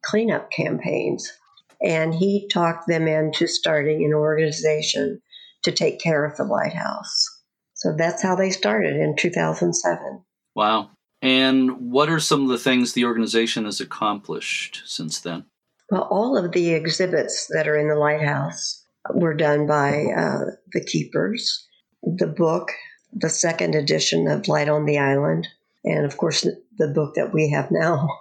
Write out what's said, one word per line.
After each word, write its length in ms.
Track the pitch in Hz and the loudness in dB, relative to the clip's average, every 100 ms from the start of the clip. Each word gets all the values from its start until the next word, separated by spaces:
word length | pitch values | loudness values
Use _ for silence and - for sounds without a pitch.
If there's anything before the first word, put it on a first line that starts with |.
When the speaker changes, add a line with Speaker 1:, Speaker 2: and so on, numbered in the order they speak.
Speaker 1:
cleanup 480 | - 208 226 156 - | 0 0 2 0 -4
campaigns, 800 | - 156 - 170 151 - - - - _ _ _ _ | -4 -2 -2 -2 -2 -2 -4 -8 -16 _ _ _ _
and 320 | 185 160 160 | -2 0 0
he 340 | 165 196 202 202 | 0 2 0 -2
talked 360 | - 170 165 - | 0 0 0 -2
them 200 | 165 160 | 0 2
into 400 | 156 156 151 170 | 2 0 0 -2
starting 560 | - 170 151 143 156 | 0 0 0 2 2
an 100 | 156 | 2
organization 1040 | 151 151 156 156 151 156 156 151 - 262 - _ - - _ | 2 2 2 0 0 0 0 -2 -2 -2 -4 _ -20 -20 _
to 80 | - | -2
take 280 | - 160 139 | 0 0 0
care 240 | 165 156 | 0 0
of 120 | 151 147 | 0 -2
the 80 | |
lighthouse. 840 | - - - 170 - - - - - - _ _ _ | -2 0 -2 -4 -6 -6 -6 -4 -4 -4 _ _ _
So 200 | - - | -4 -4
that's 280 | 156 165 170 | 0 0 0
how 120 | 190 | 0
they 140 | 180 190 | 2 2
started 460 | 185 208 214 170 143 | 0 0 2 0 2
in 200 | 151 151 | 0 0
two 140 | 175 | 0
thousand 440 | 170 160 160 175 | 0 0 2 0
seven. 500 | 170 175 170 165 - _ _ _ | 0 -2 -2 -6 -12 _ _ _
Speaker 2:
Wow. 360 | - 104 113 101 _ _ _ | 0 2 2 -2 _ _ _
And 680 | 131 131 131 131 131 127 120 | 2 4 4 4 2 0 -2
what 160 | 127 151 | 2 4
are 120 | 165 | 2
some 240 | 151 147 | 2 2
of 40 | 135 | 2
the 100 | 123 | 2
things 340 | - 127 123 | 2 2 2
the 120 | - | 2
organization 600 | 120 113 110 113 113 - 107 | 2 2 2 2 2 -2 -4
has 140 | 98 | -6
accomplished 1000 | - - 107 104 - 85 - - - - - | -8 -4 -2 -2 -6 -8 -6 -6 -6 -12 -12
since 340 | - 80 - | -10 -8 -8
then? 240 | - 85 - _ _ _ _ | -8 -10 -12 _ _ _ _
Speaker 1:
Well, 180 | 190 - | -2 0
all 280 | 190 233 262 | 0 2 0
of 140 | 175 | 0
the 200 | 175 170 | 0 2
exhibits 760 | 160 160 165 185 165 147 - - | 2 0 0 0 2 0 -4 -4
that 160 | 160 151 | -2 2
are 80 | 151 | 2
in 120 | 151 | 2
the 80 | 151 | 2
lighthouse 880 | 147 151 151 143 147 170 - - _ _ - | 2 2 0 -2 -4 -6 -8 -10 _ _ -4
were 220 | - 170 | 0 0
done 320 | 151 156 147 147 | 2 2 4 2
by, 400 | 151 139 143 151 - | 2 2 2 0 0
uh, 360 | 165 - - - _ | 0 -2 -4 -8 _
the 120 | 180 | -6
keepers. 840 | - 160 143 - 175 233 - - - _ _ _ | -2 -4 -2 -2 -2 -2 -4 -6 -10 _ _ _
The 240 | - 175 170 | -6 -2 -2
book, 440 | 151 165 170 165 - - - _ | 0 0 0 -4 -10 -14 -20 _
the 160 | 214 160 | -4 -2
second 460 | 160 170 165 170 | 0 -2 0 0
edition 540 | 156 139 156 151 165 160 | 0 2 0 2 0 0
of 200 | 151 - | 0 0
Light 200 | 151 147 | 0 2
on 160 | 151 | 2
the 140 | 151 147 | 2 2
Island, 480 | 139 139 147 160 165 - _ _ | 2 2 2 0 -4 -12 _ _
and 200 | 170 160 | -4 0
of 120 | 147 - | -2 -2
course, 260 | 170 147 | -2 0
the, 180 | - - _ - | -2 -4 _ -4
the 100 | 156 | -2
book 260 | 147 147 | 0 -2
that 180 | - - | -2 -2
we 180 | - 156 | 0 2
have 200 | 147 143 | 0 0
now. 380 | 165 165 160 147 - | 0 2 2 0 -4